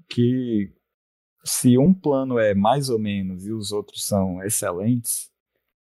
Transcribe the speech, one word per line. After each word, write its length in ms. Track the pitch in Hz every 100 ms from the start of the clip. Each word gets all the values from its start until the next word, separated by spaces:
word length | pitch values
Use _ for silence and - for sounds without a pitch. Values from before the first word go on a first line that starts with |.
| -
que 640 | 120 120 127 123 110 95 - _ _ _ _ _ _
se 340 | - - 127 123
um 140 | 156
plano 440 | 185 151 135 131 120
é 160 | 107
mais 340 | 98 104 139 135
ou 80 | 113
menos 480 | 107 101 95 90 98
e 60 |
os 200 | 110 101
outros 320 | 104 101 -
são 380 | - 101 95 90
excelentes, 880 | 98 - 101 87 107 123 - - - _ _ _ _ _ _